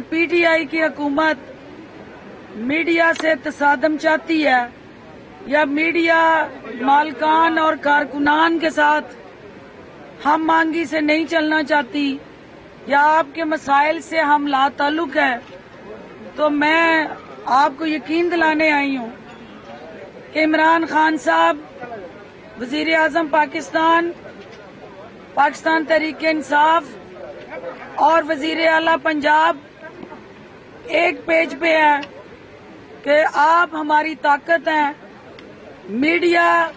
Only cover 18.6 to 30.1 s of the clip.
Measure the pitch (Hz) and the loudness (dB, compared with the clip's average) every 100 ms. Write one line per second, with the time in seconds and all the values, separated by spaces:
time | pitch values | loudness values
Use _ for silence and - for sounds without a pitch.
18.6 | 311 285 277 269 226 - - - - - | 2 2 0 -4 -8 -14 -20 -20 -20 -20
19.6 | - - - - - - - 294 311 311 | -20 -20 -18 -18 -18 -20 -8 -2 0 2
20.6 | 320 330 320 302 311 311 330 330 330 302 | 4 2 2 2 2 0 0 2 2 0
21.6 | - - 240 226 175 - - - - - | -8 -18 -16 -14 -16 -18 -20 -20 -20 -12
22.6 | 240 294 311 320 311 311 320 311 294 320 | -6 -4 0 2 2 0 0 0 0 -4
23.6 | - 330 320 339 339 - - - - - | -6 0 2 2 0 -6 -16 -20 -20 -20
24.6 | - - - - - - - - 294 294 | -20 -20 -20 -20 -20 -20 -12 0 0 0
25.6 | 320 320 311 320 311 311 320 311 - 294 | -2 -2 0 0 0 -4 -2 -2 0 2
26.6 | 311 330 285 - - - - - - - | 4 2 -2 -18 -20 -18 -16 -16 -16 -14
27.6 | - - - - 277 330 302 311 320 320 | -14 -16 -12 0 4 4 0 -4 -4 0
28.6 | 320 320 330 330 320 302 285 302 330 294 | 2 2 2 0 0 -2 2 4 4 0
29.6 | - - 320 - - | -8 -20 -20 -18 -18